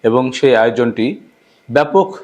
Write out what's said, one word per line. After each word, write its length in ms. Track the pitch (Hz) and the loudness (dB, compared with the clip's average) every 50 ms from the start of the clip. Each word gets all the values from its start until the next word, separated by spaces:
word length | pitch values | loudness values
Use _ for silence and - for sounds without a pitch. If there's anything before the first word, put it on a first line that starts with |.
এবং 300 | - 113 113 127 127 127 | 0 2 0 0 -2 -2
সেই 240 | 127 - - 135 123 | -4 0 2 2 4
আয়োজনটি 640 | 110 113 120 117 120 120 117 107 - 110 131 104 - - _ _ _ _ _ _ _ _ - | 4 2 2 0 0 -2 -2 -2 -2 -4 -4 -4 -8 -16 _ _ _ _ _ _ _ _ -2
ব্যাপক 480 | 117 139 151 151 - 190 185 190 - - | 0 0 0 2 0 0 0 0 -8 -18